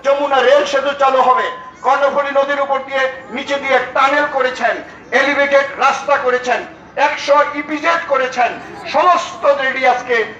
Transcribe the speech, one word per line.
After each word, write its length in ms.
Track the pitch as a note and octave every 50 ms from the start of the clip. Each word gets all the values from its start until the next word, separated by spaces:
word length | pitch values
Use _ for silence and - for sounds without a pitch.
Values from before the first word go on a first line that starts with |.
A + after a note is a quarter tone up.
| C#4
যমুনা 340 | C#4 C#4 C#4+ C#4+ C4+ C4+ C4 B3
রেল 160 | B3 C#4+ D4 C#4+ -
সেতু 180 | C#4 C4 C4 C#4+ C#4 -
চালু 180 | C#4 C4+ C4 C4 C4 B3+
হবে, 180 | B3 - G#3 F3 - - - - - - -
কর্ণফুলী 480 | B3 C4+ C#4 C#4+ C4+ A3 A#3+ B3+ C#4 C#4 C#4
নদীর 260 | C#4 C#4 C#4+ C#4 C#4
উপর 120 | C#4 C#4 C4+ C4 C4+
দিয়ে 140 | C4+ C4+ C4 C4 B3+ - - A3+ G#3+
নিচে 200 | C4+ C#4 C#4 C#4 C4+
দিয়ে 140 | C4+ C#4 C4+ B3+ B3+ B3+ -
টানেল 320 | D4+ C4+ C#4 C#4+ - - - C4
করেছেন, 380 | C4+ B3+ B3+ B3 - A#3 A3+ - - - - - - - - - C4
এলিভেটেড 460 | C#4 C#4 C#4+ C#4 C#4 C#4 C#4 C#4 C4+ - - A3 A#3+
রাস্তা 300 | C#4 C#4 - - C#4+ C#4+ C4+ -
করেছেন, 360 | B3 B3 B3 B3 B3 A#3 G3+ - - - - - - - - C#4
একশো 300 | D4 D4 D4 - C#4+ C#4+ D4 C#4+ C#4+ C#4+ D4
ইপিজেড 400 | D4 D4 D#4 C#4+ D4+ E4 E4+ E4 - -
করেছেন, 380 | C#4 C4 B3+ B3+ B3+ B3 B3 G#3+ - - - - - - - - -
সমস্ত 480 | C#4+ E4 F4+ F4 - - - - - - C#4+ C#4 C#4
রেডি 200 | C4 B3+ B3+ C4 C4 B3+ B3
আজকে। 220 | B3 - - A#3+ A3+ G#3+ G#3+ -